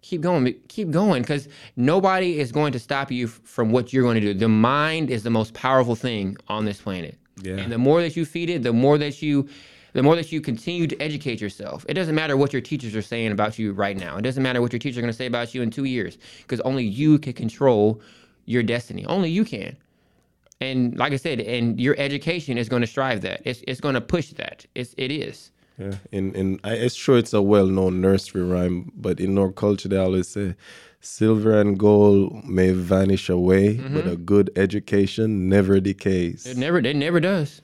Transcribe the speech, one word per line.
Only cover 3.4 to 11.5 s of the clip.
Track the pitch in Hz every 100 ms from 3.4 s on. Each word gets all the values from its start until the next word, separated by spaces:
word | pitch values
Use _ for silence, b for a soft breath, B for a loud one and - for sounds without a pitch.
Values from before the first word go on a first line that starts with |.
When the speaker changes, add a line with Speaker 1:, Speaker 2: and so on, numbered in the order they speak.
Speaker 1:
from | _ - 113
what | 127 120
you're | 131
gonna | 123 113
do." | 104
The | 98 113
mind | 107 117 143 156 160 147
is | 120
the | 110
most | 113 110
powerful | - 131 131 120 120
thing | 127 110 95 101 -
on | 107
this | 107 101
planet. | - 92 80 - _ -
Speaker 2:
Yeah. | 95 95
Speaker 1:
And | 98
the | 117
more | 127 165
that | 170 160
you |
feed | 156 170 170
it, | 175
the | 120
more | 117 131 147
that | 147 139
you, | 151 143 139 B B B B
the | -
more | 135
that | 170 151
you | 160
continue | - 110 - 175 165
to | -
educate | 151 147 139 113
yourself. | 104